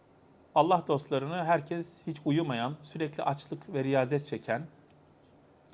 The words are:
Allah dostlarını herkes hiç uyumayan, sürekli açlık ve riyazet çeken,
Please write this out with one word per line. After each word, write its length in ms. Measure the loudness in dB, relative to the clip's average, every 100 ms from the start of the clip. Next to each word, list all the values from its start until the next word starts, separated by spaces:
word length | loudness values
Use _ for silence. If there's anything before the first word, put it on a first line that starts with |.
| _ -20 -20 -20 0
Allah 300 | 4 4 4 2
dostlarını 560 | -2 0 -2 -2 -2
herkes 640 | 2 2 0 -6 -8 -10 -10
hiç 100 | -4
uyumayan, 520 | 0 2 2 0 -2 -6
sürekli 400 | -10 -6 -6 -2
açlık 520 | -2 -2 -6 -12 -6
ve 100 | -2
riyazet 420 | 2 2 4 0 -2
çeken, 400 | -8 -4 -4 -4 -16 -20 -20 -20 _ _ -20 -20 -20 -20